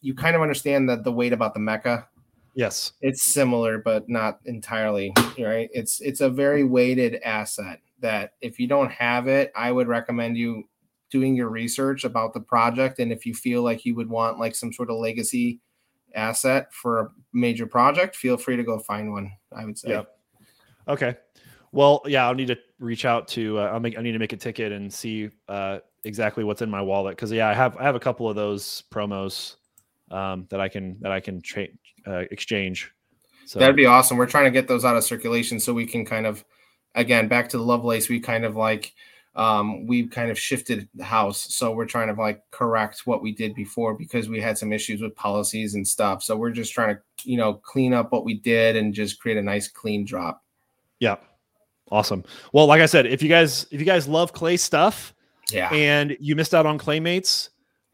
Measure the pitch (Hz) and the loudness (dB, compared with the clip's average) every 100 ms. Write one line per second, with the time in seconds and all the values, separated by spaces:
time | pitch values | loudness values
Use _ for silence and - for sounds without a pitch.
0 | 135 131 160 165 151 139 143 139 127 120 | -10 -2 2 2 2 -2 0 2 2 0
1 | 120 120 123 120 110 107 107 110 123 117 | -2 -2 0 0 -2 -2 -4 -2 -2 -4
2 | - _ _ _ _ 131 110 - - - | -6 _ _ _ _ -4 -4 -2 -8 -4
3 | 135 131 - 143 131 120 113 110 113 110 | -4 0 0 2 2 2 0 -2 0 -2
4 | 110 117 110 107 127 113 - 113 107 104 | 0 -2 -2 -4 -10 -12 -6 -4 -2 -2
5 | 98 95 117 - 110 113 117 - 110 - | 0 0 0 -2 -4 -2 -4 -6 -6 -6
6 | 143 135 135 127 139 147 135 127 123 127 | -6 0 0 2 2 4 4 4 4 2
7 | 120 113 117 107 107 - 98 85 _ - | 0 -2 -4 -4 -4 -8 -10 -14 _ -8
8 | 117 107 104 _ 123 120 123 139 131 - | -4 -4 -6 _ -14 -6 0 2 0 0
9 | 120 123 127 135 139 104 120 123 120 117 | 0 0 2 2 0 -2 -2 0 0 0
10 | 117 120 117 117 117 110 - _ _ _ | -2 -4 -2 -2 -4 -6 -12 _ _ _
11 | _ 135 131 127 117 113 117 127 135 135 | _ 0 2 0 -2 -4 -6 -2 -2 -2
12 | 123 117 113 120 113 120 117 120 131 131 | -4 -2 -4 -6 -2 2 2 2 -2 0
13 | 117 113 117 113 127 120 120 117 123 117 | -4 -4 -6 -6 -2 0 0 -2 -4 -4
14 | 113 113 113 113 113 - 117 - 120 113 | -4 -2 -2 -2 -4 -4 -8 -8 -6 -4
15 | 113 113 110 123 120 117 _ _ _ _ | -4 -4 -4 -2 -2 -4 _ _ _ _
16 | _ 107 110 113 131 131 - - 120 113 | _ -4 -4 0 0 0 -2 -8 -2 -2
17 | 110 _ _ 120 120 117 113 123 131 147 | -2 _ _ -2 0 -2 -2 4 4 4
18 | 180 - 127 123 127 123 117 110 - 104 | -2 -2 -2 -2 -2 -4 -2 -6 -4 -6
19 | 107 101 98 98 _ 110 110 107 - 107 | -6 -8 -10 -14 _ -14 -12 -10 -6 -6
20 | - _ _ _ _ _ _ _ - 143 | -6 _ _ _ _ _ _ _ -6 -2
21 | 123 127 _ _ - - _ 135 143 143 | -2 -4 _ _ -20 -20 _ 6 8 6
22 | 147 135 123 127 127 120 _ - 117 117 | 4 2 2 2 -2 -4 _ -12 -8 -2
23 | 127 117 - - 110 107 101 113 117 110 | 0 0 0 -4 -2 -2 -2 -2 -4 -4
24 | 117 113 110 104 123 110 107 101 101 - | -6 -4 -4 -6 -10 -6 -6 -6 -10 -10
25 | 117 110 107 _ - 101 98 98 - _ | -8 -6 -8 _ -12 -8 -6 -8 -12 _
26 | 110 104 107 117 104 104 110 98 95 98 | -12 -2 -2 0 -4 -2 -4 -4 -2 -2
27 | 98 92 110 113 110 104 127 - 139 123 | -2 -6 -4 0 2 2 0 0 -2 0
28 | 135 120 113 104 104 101 - - - 107 | -2 -2 -4 -2 -4 -4 -8 -14 -12 -8
29 | 104 98 98 - - - _ _ _ _ | -6 -6 -6 -8 -12 -16 _ _ _ _
30 | - 95 95 92 92 98 95 101 95 95 | -14 -8 -6 -8 -8 -6 -4 -6 -10 -10
31 | 98 95 98 92 - - 98 - _ _ | -6 -6 -6 -12 -10 -10 -10 -12 _ _
32 | 101 90 90 104 - 107 95 92 - _ | -10 -8 -8 -10 -4 -2 -2 -6 -12 _
33 | _ _ _ _ - - 131 139 127 123 | _ _ _ _ -8 4 6 8 10 8
34 | 127 123 123 147 135 127 127 123 123 117 | 6 2 2 6 6 4 2 2 4 2
35 | 113 117 117 117 117 117 - 117 113 117 | 0 -4 -2 -2 -2 -4 -2 -2 -2 -4
36 | 110 113 110 101 - _ _ _ _ - | -4 -2 -2 -4 -12 _ _ _ _ -2
37 | 120 117 110 123 120 120 117 120 120 113 | 2 4 4 2 0 -2 0 0 0 -2
38 | 110 117 120 113 113 110 110 107 - _ | 0 -4 -2 -2 -2 0 0 0 -6 _
39 | - _ _ - 110 107 107 104 113 123 | -20 _ _ 0 2 2 0 -4 0 0
40 | 120 123 117 110 - 127 - 110 101 - | 0 -2 -4 -2 -4 -4 -4 -6 -6 -14
41 | - 113 101 101 - - 120 113 113 120 | -2 0 0 -2 -6 -4 -4 -2 -4 -2
42 | 110 104 107 107 _ - 117 113 107 - | -2 -2 -2 -4 _ -4 0 0 0 -4
43 | - 110 110 107 110 104 101 - 113 107 | -4 -2 -2 -6 -6 -6 -10 -4 -4 -4
44 | - 123 107 113 110 107 107 107 - 104 | -6 -6 -4 -4 -4 -4 -4 -4 -4 -6
45 | 110 - 104 101 101 110 107 104 98 - | -8 -6 -4 -2 -2 -4 -6 -4 -4 0
46 | 104 98 - 110 117 117 110 - 110 104 | 0 0 -4 -2 -2 -4 -6 -2 0 -2
47 | _ - 127 123 107 101 - 135 127 123 | _ -16 -4 0 0 -2 -4 0 2 2
48 | 117 117 113 107 120 113 113 113 107 101 | 2 -2 -2 -4 2 4 4 4 0 -2
49 | 104 - 117 107 101 101 - - 110 104 | -4 -4 -4 -2 0 -4 -4 -10 -4 -4
50 | 101 90 87 - _ _ _ _ _ - | -4 -6 -6 -8 _ _ _ _ _ -2
51 | 117 101 _ _ _ _ _ _ - 107 | 0 0 _ _ _ _ _ _ -2 0
52 | - 95 - - - 147 151 156 156 156 | 2 -2 -8 -18 4 8 10 10 8 8
53 | 120 131 151 170 160 - - 143 160 180 | 6 2 6 6 6 2 -6 -2 2 2
54 | 139 160 170 - 165 175 - 156 190 - | 4 0 0 -2 0 0 2 4 4 2
55 | - _ _ _ - 98 90 151 147 147 | -12 _ _ _ -6 -2 0 2 4 4
56 | 147 143 147 151 160 170 156 151 - 151 | 2 -2 -2 0 4 6 6 2 0 0
57 | 165 180 185 - - _ _ _ _ | 0 0 0 -2 -4 _ _ _ _